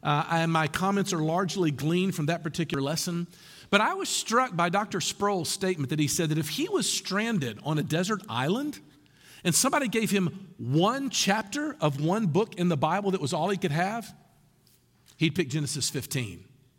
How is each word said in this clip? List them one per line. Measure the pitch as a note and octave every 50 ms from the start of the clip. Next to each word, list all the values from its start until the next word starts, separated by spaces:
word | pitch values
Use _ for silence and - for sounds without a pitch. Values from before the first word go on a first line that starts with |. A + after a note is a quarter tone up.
Uh, | - D3 D3 D3 D#3+ -
and | E3 E3 E3 E3
my | E3 D#3+ D#3 D3+
comments | - - F#3 G3 G3+ G3+ F#3+ - F#3
are | E3
largely | D#3 D#3 E3 F3+ G3+ D#3+ - G3+ F3 D#3
gleaned | C#3+ B2 C#3+ D#3 E3+ F3+ F#3 F#3+ -
from | - D3 D3
that | E3+ E3 -
particular | D#3+ - - E3 D3+ E3 C#3
lesson. | C3+ C#3 D#3+ D#3 - F3+ E3+ E3+ F3 - - - - - - - - -
But | - G3+
I | G#3+ C#4+ F#4
was | F#4+ F#4 -
struck | - - - - A3 A#3+ B3+ B3 F3+
by | E3 E3+ F3
Doctor | E3+ G3+ G#3+ G#3 - F#3
Sproul's | - - - - G3+ G#3 G3+ F3+ D#3+ -
statement | - - G3 F#3 F#3 D#3 C#3 B2
that | D#3 D3+
he | D3+ C3+
said | - - E3+ D3+
that | D#3 D#3
if | D3+ -
he | - - D4+ A4+
was | G#4 E4+ G3+ -
stranded | - - - - F#3 G3+ A3 A#3 A#3 F#3 C3+ A#2 G#2+ - -
on | C#3 D#3+ D3+
a | -
desert | A#2+ D3+ E3 F#3 F#3 A3 G3 - -
island | A2 A#2+ C3 D3 G3 B3 D4 D4+ - - - - - - - _ _ _ - - - - -
and | F3+ D#3+
somebody | - - B3 - D4 C#4 A3
gave | - A3+ A3+ F#3
him | F#3 G3 F#3 D#3+ - - - - - -
one | A#2 A#2+ C3+ D#3 F3 G#3+ B3 C#4 C#4 B3+
chapter | - - - F#3+ F#3+ A3 G#3+ G3+ A3+ D4 D4 D#4 C4 -
of | D#3+ D3+ C#3 C#3+ D3+
one | D#3+ F#3+ A3+ A3+ F3
book | C#3 F3+ A3 G#3+ -
in | F3 F3 F3+
the | E3+ C#3
Bible | D#3 D#3 E3+ G3 G#3 G3
that | F3+ -
was | D3 C3 F3+
all | D#3 D#3+ G3
he | G#3 F3
could | - E3+
have, | C#3+ E3 F3+ G3 A3 A#3 G#3+ - - - - _ _ _ _ _ _ _ _ _ _ _ _ _ _ _ _ - - -
he'd | D#3 E3 -
pick | - E3 C3
Genesis | A#2+ D#3 D3 C3 - D3 B2+ -
fifteen. | - C#3 A#2 - - C3+ A#2+ G2+ F2 F2 - - - _ _ _ _